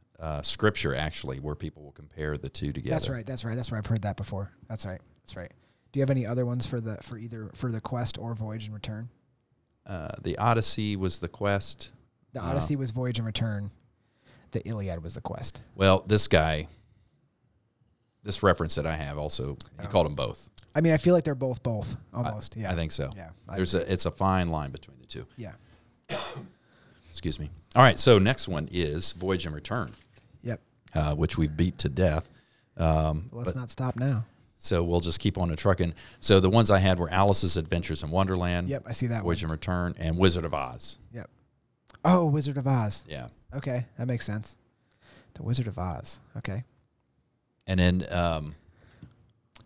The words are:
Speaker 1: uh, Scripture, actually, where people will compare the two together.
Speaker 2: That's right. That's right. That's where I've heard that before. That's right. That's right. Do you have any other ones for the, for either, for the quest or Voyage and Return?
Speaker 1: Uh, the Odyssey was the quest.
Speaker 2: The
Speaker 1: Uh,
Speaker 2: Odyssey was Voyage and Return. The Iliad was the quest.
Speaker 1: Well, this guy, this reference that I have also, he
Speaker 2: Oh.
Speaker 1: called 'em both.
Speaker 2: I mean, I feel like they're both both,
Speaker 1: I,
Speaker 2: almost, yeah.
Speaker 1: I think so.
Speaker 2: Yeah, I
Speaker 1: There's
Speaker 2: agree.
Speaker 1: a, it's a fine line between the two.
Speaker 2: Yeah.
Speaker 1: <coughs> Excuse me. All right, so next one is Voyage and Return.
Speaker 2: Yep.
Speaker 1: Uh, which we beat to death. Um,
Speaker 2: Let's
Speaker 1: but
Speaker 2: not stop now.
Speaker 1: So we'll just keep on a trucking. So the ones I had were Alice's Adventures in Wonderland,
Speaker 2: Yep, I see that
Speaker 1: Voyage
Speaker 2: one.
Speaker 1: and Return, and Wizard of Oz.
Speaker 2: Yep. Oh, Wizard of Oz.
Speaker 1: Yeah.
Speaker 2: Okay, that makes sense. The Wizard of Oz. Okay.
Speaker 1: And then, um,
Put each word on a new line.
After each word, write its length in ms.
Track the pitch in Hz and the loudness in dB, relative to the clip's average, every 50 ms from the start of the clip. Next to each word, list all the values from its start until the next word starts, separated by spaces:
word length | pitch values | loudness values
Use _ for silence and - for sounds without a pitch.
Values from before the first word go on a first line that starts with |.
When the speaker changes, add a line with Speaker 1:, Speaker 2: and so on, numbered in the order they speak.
| _ _ _ - | _ _ _ -12
Speaker 1:
uh, 240 | 80 78 76 73 | -8 -8 -6 -4
Scripture, 540 | 78 - - - 104 107 101 - - 76 65 | -4 -4 -2 2 2 2 2 2 0 -2 0
actually, 440 | 65 78 78 - - - 67 65 67 | -2 -2 -4 -4 -6 -8 -8 -8 -8
where 140 | 71 73 73 | -6 -8 -8
people 280 | - 85 76 - 76 73 | -8 -8 -10 -12 -12 -18
will 80 | 71 | -20
compare 460 | - - 76 73 - 80 76 76 76 73 | -20 -20 -20 -16 -10 -8 -6 -4 -4 -6
the 100 | - 69 | -6 -8
two 240 | - - 78 73 | -8 -6 -6 -6
together. 240 | 71 - - - - | -6 -4 -4 -2 -2
Speaker 2:
That's 140 | 151 - 131 | -2 -2 -2
right. 160 | 131 120 107 | -4 -6 -8
That's 180 | - 92 - 117 | -8 -8 -8 -6
right. 120 | 117 113 | -6 -6
That's 140 | 123 123 - | -6 -6 -6
where 80 | 117 107 | -6 -6
I've 60 | 101 | -4
heard 180 | - 117 110 98 | -2 -2 -2 -2
that 120 | 101 92 | -2 -4
before. 340 | - 98 - 101 98 101 98 - _ - - | -4 -6 -8 -6 -8 -8 -8 -12 _ -16 -12
That's 160 | 113 107 - | -10 -10 -8
right. 160 | 98 92 - - _ _ _ _ | -8 -10 -12 -14 _ _ _ _
That's 120 | - - | -18 -16
right. 160 | 95 87 - - _ _ _ _ _ _ _ | -14 -14 -16 -16 _ _ _ _ _ _ _
Do 80 | - 139 | -2 0
you 20 | |
have 80 | 135 131 | 2 2
any 160 | 180 127 117 | 2 0 0
other 200 | 104 120 127 123 | -2 -2 -2 -2
ones 200 | 120 123 123 - | -2 -2 -2 -4
for 140 | - - 123 | -4 -4 -4
the, 160 | 113 110 107 - - | -6 -6 -8 -10 -12
for 140 | - 120 107 | -14 -14 -14
either, 320 | 113 117 117 110 110 101 - | -12 -12 -12 -12 -12 -12 -10
for 160 | - 131 123 | -6 -4 -4
the 120 | 113 110 | -4 -4
quest 360 | - - 127 120 120 120 - - | -6 -4 -4 -4 -2 -4 -4 -6
or 160 | 113 117 117 | -6 -6 -6
Voyage 300 | 107 110 107 107 110 107 | -6 -6 -6 -8 -8 -10
and 80 | 107 107 | -10 -12
Return? 360 | 104 - - 110 107 117 117 - _ _ _ _ _ _ _ _ _ _ _ _ _ _ | -10 -10 -10 -8 -8 -10 -12 -16 _ _ _ _ _ _ _ _ _ _ _ _ _ _
Speaker 1:
Uh, 240 | - 98 85 78 - - - | -12 -10 -8 -8 -8 -10 -8
the 160 | - 90 90 - | -6 -6 -4 0
Odyssey 580 | 107 120 117 113 104 - - - 107 104 101 | 2 2 2 2 2 0 0 0 -2 -2 -2
was 240 | 95 95 90 87 - | -2 -2 -2 -2 -4
the 80 | - 85 | -6 -8
quest. 640 | - - 101 101 101 98 - - - - - - - _ _ _ _ _ _ _ | -6 -4 -2 0 0 0 -2 -4 -8 -10 -14 -18 -18 _ _ _ _ _ _ _
Speaker 2:
The 100 | - 127 | -12 -8
Speaker 1:
Uh, 60 | 107 131 | -6 -2
Speaker 2:
Odyssey 260 | 135 139 131 - 147 139 | -2 0 0 0 -2 -2
was 140 | 135 120 | -2 -4
Voyage 260 | 110 127 127 123 117 117 | -4 -4 -4 -4 -2 -4
and 80 | 113 | -4
Return. 460 | 110 107 - 117 110 104 101 101 101 - _ _ _ _ _ _ _ _ _ _ _ - - _ _ | -4 -2 -2 -2 -2 -2 -4 -6 -8 -12 _ _ _ _ _ _ _ _ _ _ _ -20 -20 _ _
The 140 | - - - | -8 -6 -6
Iliad 380 | 104 107 104 98 95 85 82 80 | -6 -6 -4 -4 -4 -6 -6 -8
was 120 | 82 - | -10 -10
the 60 | - | -8
quest. 420 | - - 87 - - - - - - - - | -8 -8 -8 -6 -6 -6 -8 -8 -12 -12 -2
Speaker 1:
Well, 280 | - 95 95 95 95 - 95 | 4 6 6 6 6 4 4
this 220 | 107 104 - - | 2 4 4 6
guy, 380 | - 80 78 80 78 76 76 - - - _ _ _ _ _ _ _ _ _ _ _ _ _ _ _ _ _ _ _ _ _ _ _ _ _ _ _ _ - | 6 6 6 4 2 0 -4 -6 -12 -20 _ _ _ _ _ _ _ _ _ _ _ _ _ _ _ _ _ _ _ _ _ _ _ _ _ _ _ _ -8
this 180 | 104 98 - | -6 -2 2
reference 340 | - 95 87 - 85 78 - | 4 4 4 4 2 0 0
that 100 | - 73 | 0 -2
I 100 | 80 80 | -2 -4
have 220 | 78 76 71 71 73 | -4 -6 -6 -6 -6
also, 400 | 73 76 - - 67 71 71 - - - - - | -4 -2 -2 -2 -4 -4 -8 -8 -12 -16 -14 -12
he 40 | - | -6
Speaker 2:
Oh. 40 | 101 | 2
Speaker 1:
called 160 | 101 92 78 76 | 4 4 4 4
'em 80 | 73 | 2
both. 340 | 67 64 52 - - - - _ - - - - | -4 -4 -4 -6 -8 -14 -20 _ -20 -16 -6 0
Speaker 2:
I 60 | 151 | 2
mean, 120 | 160 165 156 | 4 4 4
I 40 | 151 | 4
feel 180 | - 175 180 | 6 6 4
like 80 | 170 - | 4 4
they're 100 | 160 139 | 0 -2
both 300 | 123 135 131 120 117 - | -2 -2 -4 -4 -4 -4
both, 340 | 123 113 104 101 - 123 - - - - | -4 -4 -2 -4 -6 -8 -10 -12 -10 -6
Speaker 1:
I, 40 | 120 | -4
Speaker 2:
almost, 380 | 123 - 107 107 - - - | -4 -4 -4 -6 -10 -12 -10
yeah. 160 | 110 107 95 | -8 -4 -4
Speaker 1:
I 40 | 90 | -2
think 160 | 82 82 78 | -2 -2 -2
so. 180 | - - 71 67 - | -2 -4 -4 -6 -8
Speaker 2:
Yeah, 160 | 98 85 82 - - _ - | -10 -16 -16 -18 -20 _ -8
I 80 | 92 | -4
Speaker 1:
There's 180 | 95 92 90 95 | -2 0 2 2
Speaker 2:
agree. 140 | 90 - - | 0 0 2
Speaker 1:
a, 60 | 95 | 2
it's 120 | 87 - | 2 2
a 60 | 87 | 0
fine 380 | - - 95 95 95 92 87 85 | 0 2 2 4 4 4 4 2
line 180 | 80 76 73 69 | 0 -2 -2 -4
between 300 | 65 67 - - 67 64 | -8 -12 -14 -18 -20 -20
the 60 | 64 - | -18 -14
two. 180 | - 58 58 - _ | -12 -12 -14 -14 _
Speaker 2:
Yeah. 180 | - 110 92 - - _ - - _ _ _ _ _ _ - | -14 -14 -14 -16 -18 _ -20 -20 _ _ _ _ _ _ -8
Speaker 1:
<coughs> 1000 | - - - - - - - - - _ _ _ _ _ _ _ _ _ _ - | -8 -8 -6 -8 -10 -12 -14 -16 -18 _ _ _ _ _ _ _ _ _ _ -16
Excuse 300 | - - - 80 76 - | -12 -8 -6 -4 -4 -4
me. 100 | 76 69 - - - - - | -6 -10 -12 -14 -14 0 6
All 60 | 120 | 8
right, 160 | 131 123 87 - | 8 8 8 8
so 200 | - 135 117 98 | 8 8 8 10
next 280 | 95 110 135 - - - | 8 6 2 0 -2 -4
one 220 | 90 73 78 - | -4 -4 -4 -4
is 420 | - 87 85 73 73 85 92 - - | -2 -2 -2 0 0 0 -2 -2 -2
Voyage 320 | 87 90 95 95 87 85 82 | -2 -2 0 0 0 -2 -4
and 80 | 76 | -8
Return. 380 | 76 - - 107 123 90 62 - - - _ _ _ - _ - - - | -8 -8 -6 -4 -4 -4 -6 -10 -16 -20 _ _ _ -20 _ -20 -12 -8
Speaker 2:
Yep. 180 | 120 110 - _ _ _ _ _ - - | -8 -8 -8 _ _ _ _ _ -6 -2
Speaker 1:
Uh, 220 | 80 76 76 73 | -2 0 0 0
which 220 | 76 80 78 - 82 | 0 0 0 2 2
we 100 | 80 76 | 0 0
beat 320 | 76 78 87 90 - - | 2 2 0 0 2 0
to 100 | - 78 | -2 -2
death. 400 | 65 90 95 82 76 80 - - - _ _ _ _ _ _ _ _ - | 0 2 2 4 2 2 -2 -6 -10 _ _ _ _ _ _ _ _ 0
Um, 520 | 82 80 78 78 78 78 76 78 95 123 | 2 4 4 4 4 2 0 -2 -4 -8
Speaker 2:
Let's 140 | - 117 123 92 85 | -10 -8 -6 -6 -6
Speaker 1:
but 20 | 127 | -6
Speaker 2:
not 120 | 123 117 | -6 -8
stop 240 | - - 131 127 - | -6 -6 -4 -4 -2
now. 300 | 117 127 139 131 110 113 - _ _ _ _ _ - | -2 -2 0 0 -2 -2 -6 _ _ _ _ _ -6
Speaker 1:
So 260 | - - 95 85 85 | -2 0 2 2 2
we'll 160 | 85 85 87 | 2 2 2
just 200 | 85 85 80 - | 2 2 0 0
keep 180 | - 104 - 95 | 0 0 0 0
on 120 | 90 85 | 0 0
a 40 | 78 | 0
trucking. 380 | 76 - 101 92 - 90 85 - - - - - - | 0 2 2 2 2 2 -2 -2 -6 -12 -20 -10 -2
So 200 | - - 101 95 | 4 6 8 8
the 100 | 92 92 | 8 8
ones 200 | 104 117 110 101 | 8 6 6 8
I 100 | 101 95 | 6 6
had 200 | 95 95 92 87 | 6 6 4 4
were 100 | 87 85 | 2 0
Alice's 480 | 87 92 98 101 98 - - 90 - 90 | 2 4 6 6 6 6 6 4 4 2
Adventures 460 | 80 - 90 85 82 - 80 76 80 | 2 0 0 -2 0 -2 -4 -4 -2
in 60 | 76 | 0
Wonderland, 580 | 80 95 95 92 92 90 90 87 87 87 90 92 | 2 2 2 2 2 0 0 0 0 0 -2 -2
Speaker 2:
Yep, 140 | 139 127 - 113 | -4 -6 -6 -6
I 40 | |
see 160 | 117 - 127 117 | -4 -2 -2 -2
that 160 | 117 110 95 | -2 0 0
Speaker 1:
Voyage 160 | 85 85 - | 0 0 0
Speaker 2:
one. 60 | 82 | 0
Speaker 1:
and 60 | 80 | -2
Return, 440 | 80 76 - 90 90 90 87 87 - - | -4 -4 -2 -2 -2 0 0 -2 -4 -2
and 200 | 80 80 82 87 | -2 0 2 6
Wizard 280 | 95 95 82 87 80 | 6 6 6 4 0
of 80 | 78 73 | -2 -4
Oz. 440 | 73 67 64 62 - - - - - - - 117 | -4 -4 -6 -8 -10 -10 -10 -10 -12 -16 -18 -16
Speaker 2:
Yep. 160 | 120 - - _ _ _ _ _ _ _ _ _ _ _ - - - - | -16 -16 -16 _ _ _ _ _ _ _ _ _ _ _ -20 -10 0 4
Oh, 200 | 165 180 180 170 156 | 4 6 6 6 4
Wizard 300 | 143 151 131 143 139 139 | 2 0 0 -2 -4 -2
of 100 | 123 135 | 0 2
Oz. 360 | 131 123 110 104 98 - - - | 2 2 2 0 -2 -6 -8 -10
Speaker 1:
Yeah. 200 | 76 67 60 57 - _ _ - 127 | -10 -10 -10 -12 -16 _ _ -14 -10
Speaker 2:
Okay, 300 | 139 - 139 123 123 117 - _ - | -8 -6 -4 -4 -4 -4 -6 _ -6
that 80 | 120 127 | -4 -2
makes 180 | 123 117 - | -2 -2 -4
sense. 300 | - 104 110 110 - - _ _ _ _ _ _ _ _ _ _ - - - - _ - | -4 -6 -6 -8 -10 -16 _ _ _ _ _ _ _ _ _ _ -20 -20 -20 -20 _ -16
The 100 | - - | -8 -4
Wizard 240 | 110 123 127 120 107 | -2 -2 -2 -2 -4
of 100 | 98 - | -4 -6
Oz. 400 | 92 92 78 - - - - - - _ - - | -6 -6 -6 -6 -8 -10 -12 -14 -16 _ -14 -10
Okay. 260 | - - 95 120 127 - _ _ _ _ _ _ _ _ _ _ _ _ _ _ _ _ _ _ _ - | -8 -6 -6 -8 -8 -10 _ _ _ _ _ _ _ _ _ _ _ _ _ _ _ _ _ _ _ 0
Speaker 1:
And 120 | 95 92 | 4 4
then, 260 | 90 90 90 92 - - | 6 6 4 4 0 -2
um, 440 | 87 90 87 85 82 78 76 73 73 - _ _ _ _ _ - - _ - - _ _ _ _ _ _ _ _ - - - | 0 0 2 2 0 -2 -4 -8 -12 -14 _ _ _ _ _ -20 -20 _ -20 -20 _ _ _ _ _ _ _ _ -20 -18 -14